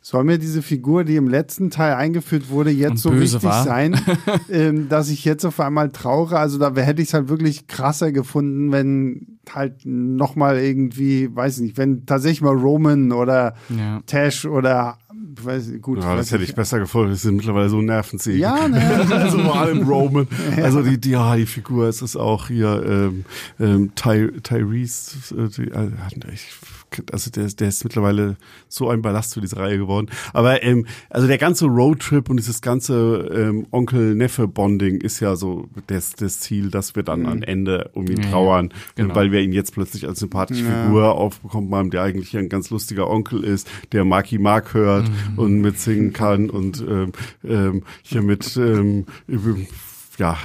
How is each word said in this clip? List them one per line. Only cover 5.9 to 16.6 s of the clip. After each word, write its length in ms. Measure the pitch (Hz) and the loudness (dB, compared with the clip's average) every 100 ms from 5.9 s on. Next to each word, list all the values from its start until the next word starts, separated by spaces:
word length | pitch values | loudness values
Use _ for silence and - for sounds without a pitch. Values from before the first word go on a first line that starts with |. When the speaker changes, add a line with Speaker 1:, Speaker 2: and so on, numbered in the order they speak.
Speaker 1:
trauere? 480 | - 123 139 165 165 | -2 0 0 2 2
Also 180 | 151 139 | 0 2
da 180 | 143 | 0
wär-, 100 | 131 | 2
hätte 180 | 131 151 | 2 2
ich's 100 | 156 | 0
halt 160 | 156 135 | 0 0
wirklich 380 | 160 160 147 - | 0 0 -2 -10
krasser 440 | - 135 151 165 | -2 -2 0 0
gefunden, 600 | 139 131 151 143 139 147 | 0 0 -2 0 0 0
wenn 640 | 139 139 135 135 123 - - - | 2 2 0 0 -4 -14 -20 -14
halt 320 | 143 139 135 | -6 -6 -6
noch 500 | 135 123 123 131 139 | -6 -4 -2 0 -2
mal 220 | 143 139 131 | 2 2 2
irgendwie, 760 | 135 135 127 127 139 135 131 | 0 0 -2 0 0 2 0
weiß 220 | 120 135 131 | -2 -2 -2
ich 40 | |
nicht, 120 | 117 113 | -4 0
wenn 300 | 135 127 117 | 0 0 0
tatsächlich 340 | 139 147 160 | 0 2 2
mal 140 | 147 135 | 2 4
Roman 540 | 135 151 156 143 127 | 2 4 4 4 4
oder 420 | 120 123 131 120 113 - | 2 2 2 2 -4 -6
Speaker 2:
Ja. 320 | 113 107 107 - | -4 -2 -6 -2
Speaker 1:
Tash 380 | 143 147 143 151 | 0 0 0 -2
oder, 500 | 147 131 123 120 117 _ 214 196 123 | 0 2 2 0 -6 _ -16 -16 -12
weiß 240 | 120 131 117 | -8 -6 -8
ich, 120 | 120 | -10
gut, 180 | 120 120 | -6 -2
Speaker 3:
Ja, 120 | 90 | 0
Speaker 1:
weiß 40 | 90 | 0
Speaker 3:
das 140 | 120 | 0
hätte 80 | 113 | -2
Speaker 1:
nicht. 80 | 90 | -2
Speaker 3:
ich 60 | |
besser 240 | - | -4